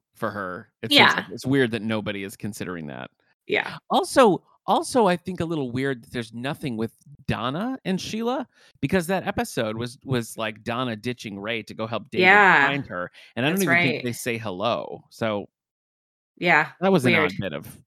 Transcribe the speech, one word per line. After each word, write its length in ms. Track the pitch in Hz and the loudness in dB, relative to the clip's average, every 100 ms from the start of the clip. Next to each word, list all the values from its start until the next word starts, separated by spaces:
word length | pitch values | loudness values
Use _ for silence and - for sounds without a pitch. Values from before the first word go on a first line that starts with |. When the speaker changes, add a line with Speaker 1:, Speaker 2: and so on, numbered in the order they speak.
| _ _ | _ _
Speaker 1:
for 160 | 110 | -6
her. 400 | 104 92 90 113 _ | -6 -8 -10 -14 _
It 80 | 113 | 2
seems 80 | 285 | 6
Speaker 2:
Yeah. 140 | 202 - | 6 4
Speaker 1:
like 100 | - | -4
it's 160 | 104 127 | -8 0
weird 240 | 139 123 | 2 2
that 120 | 110 | 0
nobody 400 | 110 110 104 101 | -4 -4 -4 -6
is 120 | 98 - | -8 -10
considering 520 | 107 101 90 87 73 | -10 -8 -8 -8 -10
that. 240 | 64 64 _ _ _ - | -12 -14 _ _ _ -4
Speaker 2:
Yeah. 320 | - - - - | -2 -2 -6 -2
Speaker 1:
Also, 520 | 226 370 302 240 165 - _ - | 0 2 6 6 4 -2 _ 0
also, 400 | 233 330 262 202 | 0 2 2 4
I 100 | 180 | 2
think 260 | - 180 | -2 -6
a 40 | 165 | -4
little 240 | 165 131 | -2 -2
weird 320 | 123 135 127 | -2 -2 -4
that 80 | - | -6
there's 220 | 123 110 | -8 -8
nothing 420 | 113 131 151 147 110 | -8 -8 -6 -6 -4
with 160 | 113 - - 143 - | -6 -8 -20 -12 -4
Donna 500 | 104 117 147 233 262 - | -2 -2 -2 -6 -6 -4
and 160 | 185 | -4
Sheila, 460 | - 214 233 269 240 _ _ _ | -4 -4 -2 -4 -6 _ _ _
because 240 | 139 185 165 | 0 0 2
that 220 | 190 180 | 0 -2
episode 500 | 208 240 - 113 113 | -4 -4 -2 -2 -2
was, 220 | 120 123 | -6 -8
was, 360 | 131 127 113 - | -2 -2 -2 -4
like, 240 | 110 107 | -6 -6
Donna 320 | 107 117 127 107 | -6 -4 -4 -4
ditching 440 | 117 123 117 98 | -6 -8 -8 -8
Ray 220 | 104 117 | -6 -6
to 140 | 104 104 | -8 -8
go 100 | 110 | -6
help 240 | 113 - | -6 -6
David 140 | - | 2
Speaker 2:
Yeah. 420 | 185 208 196 160 139 | 6 8 8 6 4
Speaker 1:
find 220 | 139 - | 0 -4
her, 240 | 92 90 - - 117 | -6 -8 -10 -14 -2
and 100 | 135 | 0
I 40 | |
don't 80 | 185 | 0
Speaker 2:
That's 40 | 180 | 2
Speaker 1:
even 100 | 170 | 2
think 180 | 175 147 | 2 0
Speaker 2:
right. 60 | 127 | -4
Speaker 1:
they 60 | |
say 260 | 113 131 117 | -6 -6 -6
hello. 640 | 110 90 113 92 - - - | -6 -4 -2 -2 -4 -12 -16
So 380 | - 113 104 87 _ _ _ _ _ _ _ _ _ | -6 -4 -2 -6 _ _ _ _ _ _ _ _ _
Speaker 2:
Yeah, 320 | 175 151 160 - | 4 4 4 0
Speaker 1:
that 100 | 190 | 2
was 140 | 185 123 | 4 4
an 60 | |
Speaker 2:
weird. 140 | 160 151 | 4 2
Speaker 1:
odd 40 | - | -2
bit 140 | 95 | -6
of 140 | 73 - - | -6 -10 -18